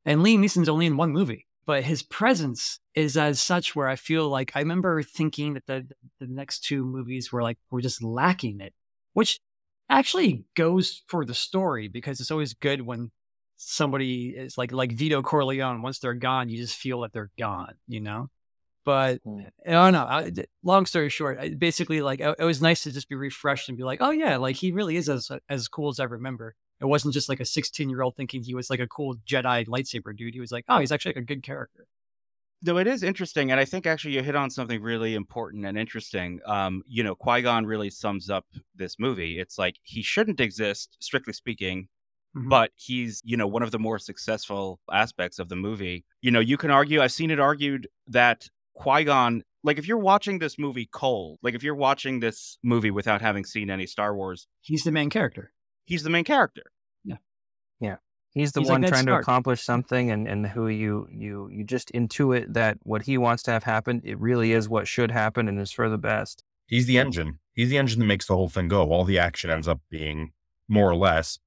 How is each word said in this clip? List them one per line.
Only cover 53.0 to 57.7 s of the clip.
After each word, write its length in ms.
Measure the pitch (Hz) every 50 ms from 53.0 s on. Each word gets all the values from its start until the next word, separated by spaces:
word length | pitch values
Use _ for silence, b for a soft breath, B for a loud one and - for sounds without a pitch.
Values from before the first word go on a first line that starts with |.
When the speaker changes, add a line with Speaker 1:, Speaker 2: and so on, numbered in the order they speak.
| - 113 107 101
Speaker 3:
having 240 | 110 107 101 101 92
seen 240 | - - 110 104 98
any 180 | 95 95 107
Star 300 | 107 - - 104 104 104
Wars 300 | 98 95 95 90 87 - _ _ _ _
Speaker 1:
He's 200 | - 151 151 -
the 80 | 170
main 200 | 156 156 147 147
character. 420 | - 220 175 131 - - - - _ _ _ _ _ _ _
Speaker 3:
he's 200 | - 175 165 147
the 40 | 160
main 160 | 165 170 165
character. 380 | - 302 269 - - - - - - _ _ _ _ _ _ _
Speaker 1:
Yeah. 120 | 202 - - - _ _ _ _ _ _ _ _ _